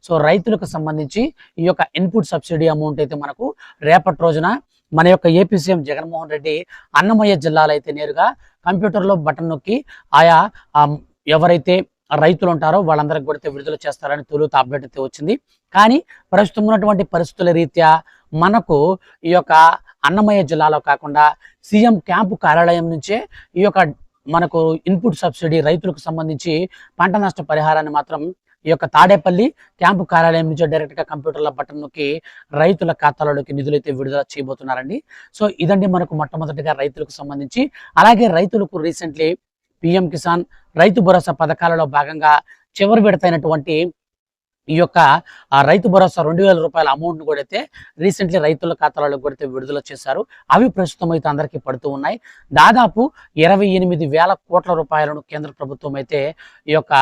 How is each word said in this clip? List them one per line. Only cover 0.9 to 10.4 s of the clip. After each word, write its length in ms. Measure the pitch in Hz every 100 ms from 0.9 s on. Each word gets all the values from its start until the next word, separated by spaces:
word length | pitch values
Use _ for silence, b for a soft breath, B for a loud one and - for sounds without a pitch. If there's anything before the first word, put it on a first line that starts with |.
| 156 147 202 269 - b -
ఈ 40 | 170
యొక్క 160 | 180 165 156
ఇన్‌పుట్ 300 | 185 214 160
సబ్సిడీ 360 | 170 - 165 160
అమౌంట్ 260 | 151 151 143
అయితే 120 | 143 147
మనకు 220 | 143 139 254 440 B B 147
రేపటి 340 | 175 175 160 165
రోజున 240 | 156 165 254 _ _ _
మన 140 | 156 170
యొక్క 140 | 185 175 165
ఏపీ 180 | 190 202
సీఎం 180 | 156 185 139
జగన్మోహన్ 420 | 147 160 165 160
రెడ్డి 200 | 151 147 151 180 B B 147
అన్నమయ్య 340 | 185 220 214 190
జిల్లాలో 280 | 156 156 156
అయితే 160 | 151 147 147
నేరుగా 300 | 151 147 202 254 _ _ 170
కంప్యూటర్లో 480 | 185 208 202 190 190 151
బటన్ 240 | 147 165
నొక్కి 260 | 156 - 233 - B B 143
ఆయా, 200 | 165 165